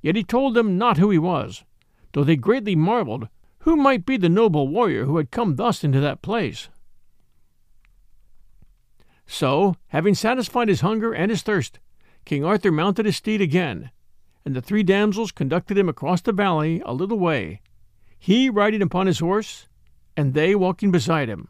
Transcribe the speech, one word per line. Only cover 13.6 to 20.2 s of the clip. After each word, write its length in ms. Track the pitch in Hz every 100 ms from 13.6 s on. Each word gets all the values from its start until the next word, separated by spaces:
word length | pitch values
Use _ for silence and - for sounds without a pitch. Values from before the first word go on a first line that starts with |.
| 165 90 131 - _ - _ _
and 100 | -
the 80 | 131
three 200 | 123 208
damsels 500 | 190 196 214 196 226
conducted 440 | - 139 160 - 202
him 120 | 190
across 340 | 143 139 180
the 100 | -
valley 480 | 202 202 165 151 165 -
a 80 |
little 240 | 127 190 220
way, 420 | 175 147 85 98 _ - - _ - -
he 300 | - 214 262
riding 320 | 208 208 214
upon 260 | 196 175 190
his 120 | 165
horse, 500 | 165 202 220 - - _ _ - _
and 160 | -